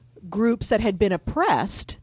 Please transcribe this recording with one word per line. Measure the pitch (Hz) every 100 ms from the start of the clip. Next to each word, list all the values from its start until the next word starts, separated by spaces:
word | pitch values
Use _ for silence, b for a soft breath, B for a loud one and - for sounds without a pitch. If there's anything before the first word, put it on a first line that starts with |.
| b - 180
groups | 196 233 226 -
that | 220
had | 220 185
been | 202
oppressed | - - 302 370 127 190 - - -